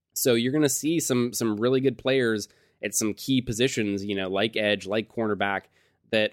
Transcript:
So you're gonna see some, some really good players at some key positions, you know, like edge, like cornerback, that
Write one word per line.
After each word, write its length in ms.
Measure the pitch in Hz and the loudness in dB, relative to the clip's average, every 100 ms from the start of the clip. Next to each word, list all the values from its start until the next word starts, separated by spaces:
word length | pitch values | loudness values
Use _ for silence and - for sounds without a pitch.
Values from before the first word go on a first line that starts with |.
| _ | _
So 220 | - 135 | -4 2
you're 180 | 120 120 | 2 2
gonna 160 | 151 147 | 2 2
see 300 | - 147 165 | 2 0 0
some, 340 | - 123 120 | 0 0 0
some 240 | - 117 104 | -2 -2 0
really 240 | 120 131 | 2 2
good 160 | 135 117 | 2 0
players 500 | 131 135 120 107 101 _ _ _ | 0 2 2 0 -4 _ _ _
at 100 | 104 | -6
some 220 | - 110 | -2 -2
key 260 | 101 - 131 | -2 0 0
positions, 640 | 127 107 131 - 104 101 | 0 0 0 0 -2 -2
you 120 | 101 98 | -2 -4
know, 120 | 95 | -2
like 280 | 98 110 110 | 0 0 0
edge, 300 | 107 101 95 | 0 0 0
like 200 | 107 107 | -4 -4
cornerback, 540 | - 110 101 101 95 - _ _ _ _ | -4 -2 0 -2 -2 -6 _ _ _ _
that 220 | 110 107 | 0 0